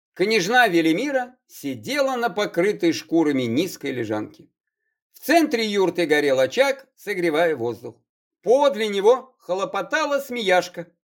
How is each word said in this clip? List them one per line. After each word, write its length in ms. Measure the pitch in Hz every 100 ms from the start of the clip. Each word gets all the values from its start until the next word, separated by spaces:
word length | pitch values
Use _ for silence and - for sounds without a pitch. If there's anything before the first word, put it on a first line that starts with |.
| _
княжна 540 | - 196 220 170 247 233
Велимира 720 | 170 160 160 285 269 247 - _
сидела 720 | - 143 123 110 294 269 247
на 120 | 233
покрытой 640 | 185 208 175 196 196 170
шкурами 520 | 156 - 165 151 135
низкой 500 | 120 120 180 - 143
лежанке. 560 | 127 107 107 110 - - _ _ _ _ _ _
В 60 | _
центре 460 | - 330 311 233 220
юрты 400 | 202 180 175 165
горел 360 | 151 143 131
очаг, 480 | 131 - 277 269 - _
согревая 580 | - 190 170 151 170 147
воздух. 400 | 117 113 120 - _ _ _ _
Подле 480 | 185 254 285 208 220
него 440 | 196 202 247 - _
хлопотала 840 | - 185 269 202 180 302 294 285
Смеяшка, 720 | 277 247 196 180 175 - 170 _